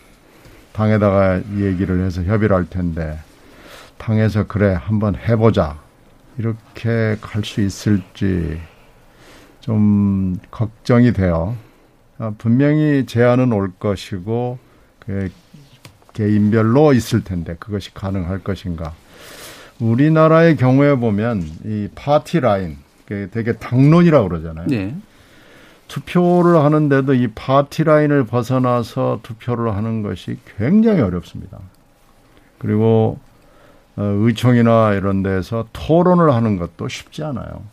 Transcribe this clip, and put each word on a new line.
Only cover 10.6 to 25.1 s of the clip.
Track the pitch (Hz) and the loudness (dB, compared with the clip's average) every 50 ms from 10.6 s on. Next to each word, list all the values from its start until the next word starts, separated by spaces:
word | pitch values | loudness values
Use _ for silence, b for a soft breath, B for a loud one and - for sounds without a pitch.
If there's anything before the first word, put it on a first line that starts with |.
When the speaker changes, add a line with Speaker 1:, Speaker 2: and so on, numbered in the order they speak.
| 113 107 - - - - 123 120 123 120 98 | -6 -6 -8 -8 -2 2 4 4 4 4 4
Speaker 1:
돼요. | 98 95 90 85 80 82 98 123 113 b b b b b b b b b _ _ - | 2 0 0 0 0 -2 -4 -6 -10 b b b b b b b b b _ _ -12
아, | 117 110 104 107 | -10 -10 -10 -6
분명히 | - 113 117 127 139 147 151 151 151 151 147 139 127 | -2 0 2 2 2 2 2 2 2 2 0 0 -2
제안은 | - - 117 120 120 123 123 127 127 117 | -2 0 2 2 4 4 2 2 2 0
올 | 101 98 95 90 - | 0 -2 -2 -4 -6
것이고 | - 107 98 90 - - 107 92 87 107 113 120 123 123 123 127 _ b b b b b b b | -4 -4 -4 -4 -6 -10 -12 -10 -8 -6 -6 -4 -4 -6 -8 -10 _ b b b b b b b
그 | - - 98 98 98 92 90 - _ _ - 151 - _ - - - - - _ _ _ - | -12 -10 -8 -6 -6 -8 -8 -12 _ _ -20 -20 -20 _ -20 -20 -20 -20 -20 _ _ _ -6
개인별로 | - 110 104 104 104 104 104 104 113 110 110 117 139 156 151 139 | -2 0 2 2 2 2 4 4 2 2 4 4 4 4 6 4
있을 | 117 - - - 110 107 | 4 2 0 -2 -2 -2
텐데 | - 95 87 80 85 85 85 | -2 -6 -8 -8 -8 -10 -14
그것이 | - - 104 101 - - - | -12 -8 -8 -8 -8 -10 -12
가능할 | - - 98 98 98 90 82 95 95 | -10 -8 -6 -6 -4 -4 -6 -6 -8
것인가. | - - 98 - - 90 85 80 82 78 80 - B B B B B B B B B B B B B B B B | -6 -8 -8 -8 -8 -8 -8 -8 -8 -10 -12 -14 B B B B B B B B B B B B B B B B
우리나라의 | 120 113 117 120 143 156 160 160 156 160 160 160 165 170 156 117 | -2 0 2 2 4 4 4 4 4 6 6 6 6 4 4 4
경우에 | 123 127 127 135 143 143 143 | 2 4 4 4 4 4 2
보면 | 123 117 117 104 98 107 120 120 101 85 78 80 90 - | 2 0 0 0 0 -2 -2 -2 -4 -6 -8 -10 -12 -10
이 | 107 107 104 104 98 - | -8 -8 -6 -8 -8 -10
파티 | - - 139 147 151 151 - - 165 | -8 -2 0 0 0 0 0 -2 0
라인, | 143 117 101 98 95 85 73 69 - _ _ _ _ - | 0 2 0 0 -2 -6 -10 -12 -18 _ _ _ _ -12
그 | 107 101 101 90 | -10 -8 -8 -8
되게 | - 113 113 117 113 | -6 -6 -4 -4 -4
당론이라고 | - - - 120 127 135 147 160 170 175 175 156 139 107 90 | -6 -6 -4 0 4 4 6 6 6 6 6 6 4 4 2
그러잖아요. | 87 82 78 82 80 80 85 - | -2 -4 -8 -8 -10 -8 -4 -4
Speaker 2:
네. | 139 110 92 98 135 185 220 b | -4 -2 -4 -6 -8 -12 -14 b